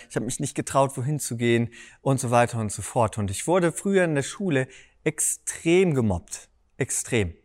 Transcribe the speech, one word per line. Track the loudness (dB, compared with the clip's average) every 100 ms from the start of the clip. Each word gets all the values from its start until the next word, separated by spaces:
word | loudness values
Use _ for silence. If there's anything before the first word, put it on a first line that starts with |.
| -8
Ich | -6
habe | -4
mich | -4
nicht | -6 -6
getraut, | -2 0 0 0
wohin | -4 -4
zu | -4 -2
gehen | 2 2 0 -6 -20 -4
und | -2 0
so | 2
weiter | 2 2 0
und | -6
so | -6
fort. | -4 0 0 0
Und | -4
ich | -4 0
wurde | 2 2
früher | 0 0 2 2
in | 0
der |
Schule | -2 -6 0 0 -2 -8 -20 _
extrem | -4 -2 -4 -4 -8 -4 2 4 4
gemobbt. | 4 2 0 -6 -16 -18 _ _ -6
Extrem. | -4 -4 0 0 0 -4